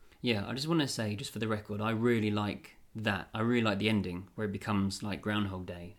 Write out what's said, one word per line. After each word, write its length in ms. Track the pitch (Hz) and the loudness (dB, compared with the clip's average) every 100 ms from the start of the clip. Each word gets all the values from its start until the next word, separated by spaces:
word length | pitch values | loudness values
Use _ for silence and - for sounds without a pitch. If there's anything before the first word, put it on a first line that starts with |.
| - - | -20 -4
Yeah, 260 | 123 107 98 | 0 0 0
I 60 | |
just 140 | 120 156 | -4 0
wanna 200 | 170 135 | 2 2
say, 280 | - 107 104 | 0 -2 -4
just 160 | - | -6
for 80 | 107 | -4
the 80 | 110 | -2
record, 340 | 107 - 104 | -2 -4 -2
I 100 | 107 | 0
really 400 | 110 120 117 107 | 2 4 4 4
like 460 | 104 104 - - - - 110 | 2 0 -4 -10 -20 -14 -4
that. 340 | 107 98 - | -2 -2 -4
I 80 | 110 | -2
really 200 | 113 120 | 2 4
like 140 | 113 98 | 4 2
the 100 | 107 | 4
ending, 380 | 107 92 87 98 - | 4 2 -6 -8 -6
where 120 | 107 | -4
it 40 | |
becomes 500 | 98 - 101 98 98 | -4 0 2 2 0
like 180 | 104 92 | -6 -4
Groundhog 440 | 104 104 95 92 90 | -2 0 0 -4 -8
Day, 280 | 87 87 | -10 -12